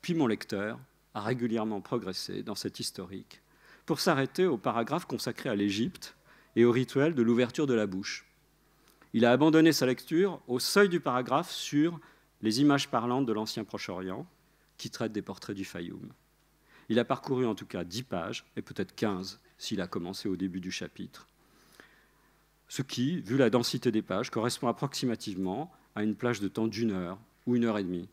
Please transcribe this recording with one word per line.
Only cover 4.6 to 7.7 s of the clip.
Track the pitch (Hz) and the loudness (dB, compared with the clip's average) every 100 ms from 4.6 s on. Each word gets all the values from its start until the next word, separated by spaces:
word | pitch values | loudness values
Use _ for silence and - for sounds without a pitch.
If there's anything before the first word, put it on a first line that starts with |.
| 131 113 117 156 - | 0 -2 0 -2 -4
consacré | 120 - 110 139 | -6 -6 -6 -4
à | 104 | 0
l'Égypte | 101 98 135 - - - _ - _ 117 | 0 0 -2 -4 -18 -18 _ -20 _ 6
et | 120 | 6
au | |
rituel | 120 123 135 147 147 | 6 2 2 2 2
de | |
l'ouverture | 113 117 123 - | 4 4 2 0
de | 147 | 2